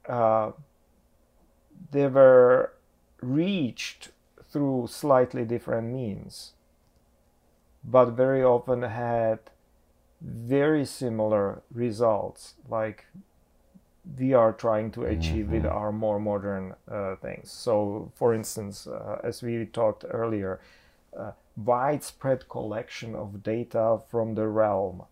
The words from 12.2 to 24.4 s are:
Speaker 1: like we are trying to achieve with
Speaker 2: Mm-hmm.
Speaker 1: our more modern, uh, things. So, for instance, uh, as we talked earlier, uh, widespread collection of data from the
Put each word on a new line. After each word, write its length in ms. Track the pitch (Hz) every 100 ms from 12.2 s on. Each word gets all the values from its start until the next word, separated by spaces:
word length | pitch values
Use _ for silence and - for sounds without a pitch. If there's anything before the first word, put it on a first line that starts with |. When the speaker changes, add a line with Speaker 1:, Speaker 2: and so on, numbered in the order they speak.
| 113 - - _ 123
Speaker 1:
like 380 | 113 110 101 _ 190 - _ _ _ _ - _ _ - 131
we 140 | 131
are 200 | 131 110
trying 380 | 107 117 107 110
to 120 | -
achieve 460 | 120 82 80 110 104
with 140 | 113
Speaker 2:
Mm-hmm. 120 | - 107
Speaker 1:
our 160 | 107
more 280 | 107 110 101
modern, 540 | 104 101 101 98 95 - -
uh, 280 | 107 98 92
things. 340 | - - -
So, 600 | - - 107 104 104 92
for 180 | - 123
instance, 540 | 110 107 - 101 98 -
uh, 340 | 110 104 104
as 180 | - 117
we 240 | 120 117 107
talked 380 | - 110 104 -
earlier, 520 | 113 117 107 95 95 - _ _ _ _ 104
uh, 140 | 107 - _ -
widespread 920 | 107 120 135 147 - - 135 127 -
collection 680 | - 113 107 - - 117 110
of 260 | 104 101
data 560 | 110 113 117 117 110 110 -
from 260 | 120 113
the 100 | 110